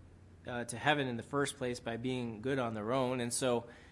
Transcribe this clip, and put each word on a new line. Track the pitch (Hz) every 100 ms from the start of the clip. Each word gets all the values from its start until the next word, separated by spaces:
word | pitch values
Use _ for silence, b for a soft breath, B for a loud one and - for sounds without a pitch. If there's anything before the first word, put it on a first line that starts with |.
| - - - - -
uh, | 123
to | 117 117
heaven | 139 147 131
in | 117
the |
first | - 143 139 -
place | 127 120
by | 120 113
being | 127 127 117 107
good | 127 139
on | 117
their | 110 107
own. | 135 127 127
And | 120
so | - 131 120 - B B